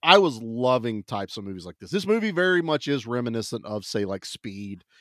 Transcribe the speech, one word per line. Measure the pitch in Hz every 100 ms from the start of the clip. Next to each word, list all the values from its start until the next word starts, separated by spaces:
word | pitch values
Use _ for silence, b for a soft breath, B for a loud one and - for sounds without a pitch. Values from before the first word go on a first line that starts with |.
I | 165 196
was | 185 113
loving | 113 113 127 127 117 107
types | - 104 95 -
of |
movies | 98 95
like | 87 -
this. | 95
This | 196 185
movie | 226 214
very | 170 185 180
much | 165 151 -
is | 143 117
reminiscent | 120 120 113 107 117
of, | - 107
say, | 98 110
like, | 101 95
Speed, | - - 110 98 101 98 _ b